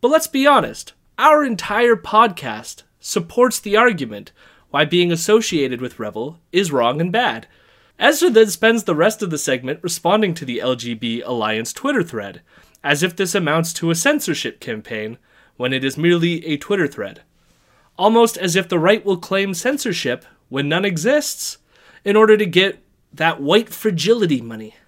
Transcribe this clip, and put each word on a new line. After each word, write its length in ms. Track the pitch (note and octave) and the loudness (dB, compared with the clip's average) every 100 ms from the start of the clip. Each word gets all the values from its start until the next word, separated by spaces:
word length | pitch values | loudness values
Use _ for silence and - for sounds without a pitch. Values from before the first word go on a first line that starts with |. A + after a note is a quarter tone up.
But 100 | B3 | 2
let's 160 | D#4+ - | 2 0
be 180 | C4+ C#4 | 2 4
honest. 460 | B3+ A2+ - - _ _ - | 4 2 -8 -18 _ _ 2
Our 280 | D4 D4+ C4+ | 4 4 2
entire 500 | G#3 - G#3 A#3+ A3 | -4 -4 0 2 2
podcast 880 | - G#3+ - E3+ B2+ G#2+ - - _ _ | 2 4 4 2 -10 -10 -12 -20 _ _
supports 640 | - G3+ E3+ A#3+ B3 - | -8 -6 -4 2 2 0
the 160 | G#3 G#3 | -2 2
argument 560 | B3 E3+ A#2 G2+ - _ _ _ _ | 2 0 -8 -12 -16 _ _ _ _
why 120 | C#3+ | 0
being 280 | D3+ F3 F3 | 2 2 2
associated 680 | E3 G#3 A3 - D#3+ C3 B2 | 0 2 2 2 -2 -2 -4
with 200 | B2 - | -8 -8
Rebel 400 | G#2+ G#2+ C#3 E3 _ | -10 -8 -10 -12 _
is 200 | F3+ F3+ | -2 0
wrong 260 | C3+ A#2 C#3+ | 2 2 0
and 140 | F3 | -2
bad. 340 | A3+ A#3 A2+ - _ _ _ _ - | 0 -2 -4 -12 _ _ _ _ -2
Ezra 300 | B3+ D4+ F4 | 0 2 4
then 180 | A3+ G#3+ | 4 4
spends 360 | - A3+ A#3 | 2 2 2
the 120 | - D3+ | 0 2
rest 280 | G3+ G#3+ | 2 0
of 80 | F#3+ | -6
the 80 | D3+ | -4
segment 400 | - B2+ C3 D#3 | -4 -4 -4 -8
responding 540 | F3 - - G#3+ G3 E3 | -8 -4 0 2 0 -4
to 100 | C3 | -6
the 160 | A2+ | -4
L 140 | B2 A#2+ | -2 -4
G 180 | A#2+ | -6
B 280 | A2 A#2 A#2+ | -6 -6 -6
Alliance 520 | - A#2+ G#2+ A2 A2+ | -6 -4 -2 -2 -6
Twitter 300 | - C#4 C4 | -6 -2 -2
thread, 400 | - A2 G2 F2 _ _ _ _ | -2 -8 -10 -16 _ _ _ _
as 180 | C#3+ D3 | -2 0
if 140 | F3+ F3 | 0 -2
this 180 | F#3 | -2
amounts 400 | G3+ D3+ D#3+ E3 | -2 0 0 -2
to 160 | - E3 | -4 -2
a 60 | E3 | 0
censorship 640 | C#4+ D4+ - C#3+ A2+ - | 0 0 -2 -6 -6 -10
campaign, 580 | - A2 - A2 G#2+ A#2+ _ _ _ - | -10 -10 -10 -10 -10 -12 _ _ _ -6
when 180 | B2+ | -4
it 100 | C3 | -2
is 140 | C3+ D3+ | -4 0
merely 480 | E3+ F3 E3+ E3 D#3+ | 2 2 2 -2 -4
a 120 | D3 | -6
Twitter 280 | - G3+ C#3 | -2 -2 -2
thread. 380 | - G2 - _ _ _ _ _ _ _ - | -4 -10 -12 _ _ _ _ _ _ _ 2
Almost 400 | G3+ A#3 A3+ - | 4 6 4 2
as 180 | F3+ F#3 | -2 -2
if 140 | F3+ | 0
the 80 | F3 | 0
right 260 | F3 A3 | 2 2
will 140 | G3+ F3+ | 0 -4
claim 380 | - F#3+ G3 F3 | -2 -4 -2 -4
censorship 720 | B3 C#4+ A#3 E3 B2 B2+ _ _ - | -4 -2 -4 -4 -4 -6 _ _ -8
when 220 | C3+ C#3+ | -4 -2
none 160 | E3+ G3+ | 0 -2
exists, 720 | E3 G#3+ D4 C#4+ - - - _ _ _ - G3+ | -2 0 0 -2 -8 -10 -12 _ _ _ -8 2
in 100 | G#3+ | 4
order 220 | A3 G#3+ | 6 6
to 80 | G3 | 4
get 380 | F3 F#3+ - _ _ _ | 2 0 -2 _ _ _
that 300 | D3 D#3+ C#3 | -2 -2 0
white 280 | C#3+ G#3+ A3+ | 2 2 0
fragility 720 | - A3 E3 F3+ A#3 F3 C3 | -4 -4 -2 0 2 2 -2
money. 340 | A2+ A2 G#2+ _ | -4 -12 -14 _